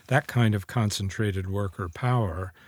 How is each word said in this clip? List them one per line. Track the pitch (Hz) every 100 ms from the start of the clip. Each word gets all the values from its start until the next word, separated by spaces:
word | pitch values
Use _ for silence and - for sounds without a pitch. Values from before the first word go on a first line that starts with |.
| -
that | 131 -
kind | 123 113 104
of | -
concentrated | 123 107 - 98 - 104 95 95
worker | 98 101 - 90
power. | - 123 123 101 82 92 -